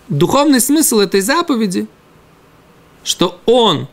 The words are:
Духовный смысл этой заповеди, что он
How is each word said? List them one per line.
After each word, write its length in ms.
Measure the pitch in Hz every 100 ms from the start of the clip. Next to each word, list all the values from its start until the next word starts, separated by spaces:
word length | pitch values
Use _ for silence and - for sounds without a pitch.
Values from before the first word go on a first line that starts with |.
| -
Духовный 500 | 147 170 269 294 262
смысл 400 | - 302 - 226
этой 220 | 196 196
заповеди, 640 | 196 311 339 240 214 190 220 _ _ _ _ _ _ _ _ _ _ _ -
что 340 | - 175 - -
он 420 | 247 226 143 131